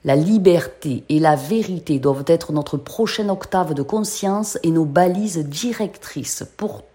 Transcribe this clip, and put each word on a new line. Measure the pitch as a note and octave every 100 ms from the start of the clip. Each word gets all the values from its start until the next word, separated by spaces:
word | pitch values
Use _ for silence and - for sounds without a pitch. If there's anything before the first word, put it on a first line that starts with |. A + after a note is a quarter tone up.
La | C#3+ C#3+
liberté | E3 A3 F3+ E3+ - - D3+ B2 -
et | D3+
la | D#3 D3+
vérité | C3+ A3+ G3 F3 - C#3
doivent | C#3 C3+ C#3
être | E3 -
notre | D3+ C#3+ C#3+
prochaine | - - A3 - G#3
octave | F#3+ - F#3+ E3+
de | C#3+
conscience | C#3 A3 G#3+ - G3 G3+ G#3+ -
et | E3+
nos | E3 D#3
balises | C#3 F3+ F#3 G#3+ E3
directrices | C#3+ D3 A#3+ A3+ G#3 - - - - - - -
pour | G#3+ G2+ -